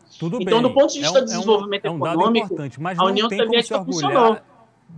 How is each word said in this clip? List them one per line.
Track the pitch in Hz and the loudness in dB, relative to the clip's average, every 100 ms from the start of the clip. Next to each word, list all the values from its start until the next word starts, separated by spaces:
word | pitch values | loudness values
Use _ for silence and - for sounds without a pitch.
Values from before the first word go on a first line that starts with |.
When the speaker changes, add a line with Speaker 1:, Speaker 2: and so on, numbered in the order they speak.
| _ - | _ -10
Speaker 1:
Tudo | 160 233 | -6 -4
Speaker 2:
Então, | 185 214 | 0 2
Speaker 1:
bem. | 247 | 2
Speaker 2:
do | |
ponto | 269 285 | 4 2
de | 294 | 2
Speaker 1:
É | |
Speaker 2:
vista | 294 269 | 0 2
Speaker 1:
um, | |
Speaker 2:
do | |
Speaker 1:
é | |
um, | 226 180 | 0 0
Speaker 2:
desenvolvimento | 196 208 202 202 | 2 0 0 -4
Speaker 1:
é | - | -4
um | 165 | -4
dado | 156 | -2
Speaker 2:
econômico, | 165 202 233 208 | 0 2 2 -2
Speaker 1:
importante, | 170 143 127 | -6 -8 -8
mas | 165 180 | -6 0
Speaker 2:
a | |
Speaker 1:
não | 190 | 0
Speaker 2:
União | 196 226 | 0 -2
Speaker 1:
tem | 202 | -2
como | 220 | 0
Speaker 2:
Soviética | 233 233 | 0 0
Speaker 1:
se | 226 | -4
orgulhar, | 180 - - | -4 -4 0
Speaker 2:
funcionou. | 285 233 220 - _ _ _ _ | 4 4 2 -4 _ _ _ _